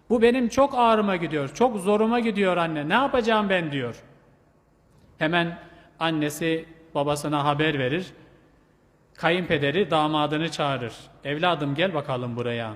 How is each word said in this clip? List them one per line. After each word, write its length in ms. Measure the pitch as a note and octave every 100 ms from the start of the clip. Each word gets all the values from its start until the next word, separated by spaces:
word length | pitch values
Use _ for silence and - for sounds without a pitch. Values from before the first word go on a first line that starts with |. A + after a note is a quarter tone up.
| -
Bu 120 | A#3
benim 280 | A#3 C4 A#3
çok 240 | C4+ C#4 B3+
ağrıma 380 | A#3 G#3+ G3+ F#3
gidiyor, 380 | D#3+ D3+ C3+
çok 240 | - B3+ G#3
zoruma 420 | F#3 G#3 A3 A#3+
gidiyor 380 | A#3 G3+ F#3+ F3
anne. 320 | E3 D3+ D3+
Ne 40 |
yapacağım 560 | A3+ C#4 C4 A3+ A3 G3+
ben?" 220 | F#3 D#3+
diyor. 240 | C#3 A#2+ - - - _ _ _ _ _ _ _ _ _ -
Hemen 420 | D#3 F3 E3+ F3 - - - -
annesi 680 | E3 D#3 D3 D3 E3 D#3+ - - - C#3+
babasına 500 | C#3+ D3 D3 D3+ C#3+
haber 340 | D3 D#3 C#3+
verir. 280 | B2+ E3 F3+ - - - _ _ _ _ _ _ _ -
Kayınpederi 760 | E3 F3+ F3 D#3 C#3 E3+ E3
damadını 600 | D#3+ D3+ D3+ D3 D#3 E3
çağırır. 420 | D#3 D3 C3 A#2 - - -
"Evladım, 520 | C#3 D3+ F3 D#3+ C#3+ C#3+
gel 180 | F#3+
bakalım 420 | D#3 C#3 B2+ B2 A#2
buraya. 380 | A#2+ A#2 A2+